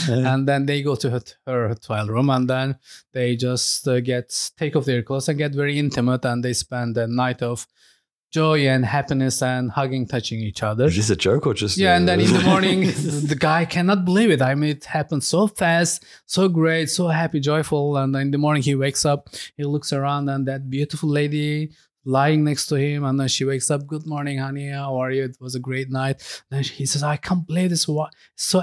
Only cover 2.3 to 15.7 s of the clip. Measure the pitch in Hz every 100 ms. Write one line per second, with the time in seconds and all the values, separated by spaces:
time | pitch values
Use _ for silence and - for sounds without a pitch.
2.3 | 131 127 131 135 131 - - _ 131 123
3.3 | 120 123 123 - - 139 127 123 123 123
4.3 | - - - 151 151 135 120 - 135 135
5.3 | 147 147 139 143 143 147 135 123 127 131
6.3 | 120 123 120 - 123 120 113 113 120 127
7.3 | 123 120 120 - _ _ _ _ _ _
8.3 | 160 156 156 139 131 120 143 - 135 131
9.3 | - 127 127 127 143 135 131 113 123 -
10.3 | 113 107 - 107 110 147 90 107 92 95
11.3 | 131 143 - 104 185 190 - 180 - -
12.3 | - 185 190 190 185 185 - 165 147 147
13.3 | 147 160 160 170 180 175 202 180 190 226
14.3 | 147 131 139 151 143 - 156 147 147 -
15.3 | 165 208 - 170